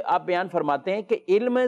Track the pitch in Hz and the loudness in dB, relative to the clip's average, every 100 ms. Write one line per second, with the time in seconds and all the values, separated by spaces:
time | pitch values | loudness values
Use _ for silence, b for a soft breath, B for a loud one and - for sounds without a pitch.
0 | - 175 160 175 185 170 147 143 185 202 | 0 -2 0 -2 -2 -2 0 -2 -2 -6
1 | 190 233 - 202 247 247 | -2 -4 2 2 2 0